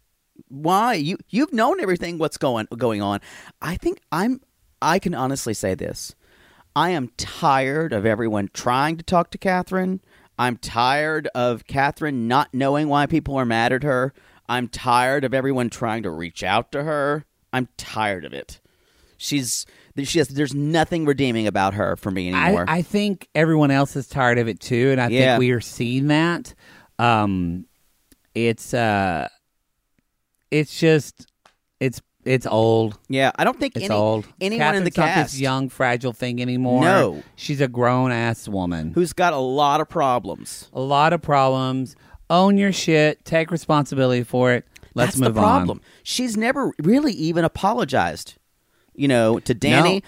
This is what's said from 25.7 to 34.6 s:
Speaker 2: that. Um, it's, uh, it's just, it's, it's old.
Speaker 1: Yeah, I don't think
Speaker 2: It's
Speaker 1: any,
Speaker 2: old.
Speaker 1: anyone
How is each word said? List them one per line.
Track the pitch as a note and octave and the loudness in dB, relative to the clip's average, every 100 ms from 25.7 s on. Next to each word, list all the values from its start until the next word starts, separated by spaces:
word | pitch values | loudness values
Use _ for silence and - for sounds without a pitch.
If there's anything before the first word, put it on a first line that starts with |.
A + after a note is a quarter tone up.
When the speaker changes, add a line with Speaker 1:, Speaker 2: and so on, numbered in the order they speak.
| - A#2+ B2+ C#3 | -6 -4 -2 2
Speaker 2:
that. | D3 E3 E3+ - - - - _ - | 2 2 -2 -8 -20 -20 -20 _ -2
Um, | A#2 A2+ G#2 F#2+ F2 F2 - _ _ _ _ _ _ | 2 2 2 0 -2 -4 -10 _ _ _ _ _ _
it's, | - A#2 A2+ - | -2 0 -2 -4
uh, | B2+ A2+ G#2 G2 E2 C2 - _ _ _ _ _ _ _ _ _ _ - | -2 0 2 0 -2 -6 -10 _ _ _ _ _ _ _ _ _ _ -4
it's | D3 D3+ - | -2 -2 2
just, | E3 D#3 - - - _ _ _ _ - | 4 4 2 -10 -20 _ _ _ _ -4
it's, | B2+ A#2+ - _ | -4 -4 -12 _
it's | - C3 B2+ | -2 -2 0
old. | A2 A2+ A2+ A2 G2+ - | 2 4 4 2 -4 -6
Speaker 1:
Yeah, | C3+ C3 - | 0 0 2
I | |
don't | F#3 C4 | 0 0
think | C#4 E3+ | -4 -4
Speaker 2:
It's | G2 | -2
Speaker 1:
any, | |
Speaker 2:
old. | G#2 G#2+ A2 G#2 - | 0 2 0 -4 -6
Speaker 1:
anyone | F#3+ A3 | -4 0